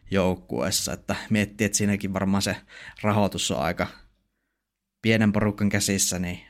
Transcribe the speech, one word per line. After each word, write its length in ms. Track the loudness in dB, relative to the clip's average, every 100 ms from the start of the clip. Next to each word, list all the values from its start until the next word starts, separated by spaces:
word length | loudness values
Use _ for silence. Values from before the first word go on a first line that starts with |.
| -4
joukkueessa, 840 | 0 0 0 -4 -4 -2 -2 -4
että 240 | -8 -6 -6 0
miettii, 340 | 0 0 0
että 140 | 0 2
siinäkin 340 | 0 0 -2
varmaan 300 | -2 2 2
se 140 | 0 -4 -8 -20 -20 -4
rahoitus 480 | 0 2 2 0 -4
on 120 | -2
aika 240 | -2 -2 -4 -6 -20 _ _ _ _ _ _ _ _ _
pienen 300 | 0 4 4
porukan 360 | 2 0 0 0
käsissä, 500 | 0 0 0 0 -2
niin 220 | -4 -8 -12